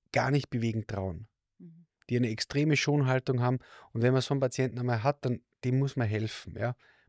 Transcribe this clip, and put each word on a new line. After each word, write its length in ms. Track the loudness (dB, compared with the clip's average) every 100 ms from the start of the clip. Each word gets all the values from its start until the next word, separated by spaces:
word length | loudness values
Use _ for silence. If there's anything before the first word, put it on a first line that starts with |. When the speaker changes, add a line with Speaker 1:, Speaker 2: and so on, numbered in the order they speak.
| _
Speaker 1:
gar 180 | -2 2
nicht 220 | 0 0
bewegen 340 | -2 -2 -2 -4
trauen, 420 | -4 -4 -6 -12 _ _ _
Speaker 2:
Mhm. 300 | -20 -20 -20 _ -4
Speaker 1:
die 60 | -2
eine 120 | -2
extreme 480 | -2 -4 0 2 2
Schonhaltung 640 | 2 2 2 0 0 0
haben. 160 | 2 0 -4 -20 -10
Und 120 | 0
wenn 100 | 2
man 80 | 4
so 140 | 2 0
einen 60 |
Patienten 360 | 0 0 -2 0
einmal 240 | -2 0
hat, 240 | 0 0 -2
dann 160 | -4 _ _
dem 160 | 0 2
muss 160 | 2 0
man 120 | 0
helfen, 480 | 0 -2 -6 -12 -4
ja. 160 | -4 -4 _ _